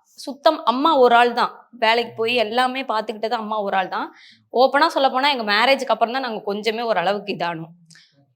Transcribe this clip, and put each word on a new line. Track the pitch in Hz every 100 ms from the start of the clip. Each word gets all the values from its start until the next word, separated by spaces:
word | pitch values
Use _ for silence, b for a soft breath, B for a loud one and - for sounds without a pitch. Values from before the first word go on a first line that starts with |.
சுத்தம் | _ - - 254 320 311 -
அம்மா | 247 311 285
ஒரு | 247 233
ஆள் | 240
தான் | 240 208 - -
வேலைக்கு | - 220 240 233 226
போய் | 226 247
எல்லாமே | 208 240 254 262
பாத்துக்கிட்டது | 262 220 220 214 220
அம்மா | 233 214 214
ஒரு | 196 190
ஆள் | 185
தான். | 202 320 b b b b
ஓப்பனா | 233 262 285 330
சொல்ல | 311 269
போனா, | 254 285
எங்க | 262
மேரேஜுக்கு | 208 202 247 269 240
அப்புறம் | 226 226
தான் | 262
நாங்க | 254 214 -
கொஞ்சமே | 202 220 220
ஒரு | 233 185
அளவுக்கு | 175 208 202
இதானோம். | 175 170 165 160 - _ b b b b